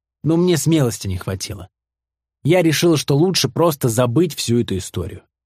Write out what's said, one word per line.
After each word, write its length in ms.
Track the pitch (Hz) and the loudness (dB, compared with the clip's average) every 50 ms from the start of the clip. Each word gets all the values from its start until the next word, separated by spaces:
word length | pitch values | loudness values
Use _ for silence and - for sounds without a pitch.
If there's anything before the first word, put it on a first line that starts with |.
| _ _ _ _ - | _ _ _ _ -2
Но 140 | 147 165 | 0 0
мне 200 | 170 180 180 175 | 2 2 2 2
смелости 520 | 143 - 151 165 160 131 117 107 - - 98 | 2 2 2 2 2 2 0 -2 -4 -6 -8
не 80 | 92 | -8
хватило. 520 | 90 - - 95 95 - - - - 90 - _ _ _ _ _ _ _ _ _ _ _ _ _ _ - | -6 -6 -8 -8 -8 -8 -10 -12 -12 -16 -18 _ _ _ _ _ _ _ _ _ _ _ _ _ _ 0
Я 180 | 139 175 180 170 | 2 2 4 4
решила, 340 | 165 147 - 175 175 160 | 2 2 2 2 2 2
что 200 | 143 - - 143 | 2 2 0 2
лучше 320 | 139 170 190 175 - - 139 | 2 2 2 2 0 -2 -2
просто 400 | - - 165 170 147 - - 120 | 0 0 2 2 0 0 -2 -2
забыть 460 | 110 123 123 120 117 151 185 160 - | 0 0 0 2 2 0 0 0 -2
всю 260 | - - 117 117 120 | -6 -4 -2 0 0
эту 160 | 113 - 95 | 0 -2 -4
историю». 460 | 90 - - - 92 80 82 92 92 - _ _ _ _ | -6 -8 -8 -8 -10 -10 -10 -12 -16 -20 _ _ _ _